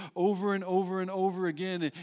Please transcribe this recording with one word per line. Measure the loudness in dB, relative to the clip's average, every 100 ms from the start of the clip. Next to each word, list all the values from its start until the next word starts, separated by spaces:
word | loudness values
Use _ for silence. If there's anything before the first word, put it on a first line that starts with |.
| -8 2
over | 2 4 2
and | 0 2
over | 2 2 -2
and | -2
over | 0 0 0 -2
again | -2 -2 -2
in, | -2 -4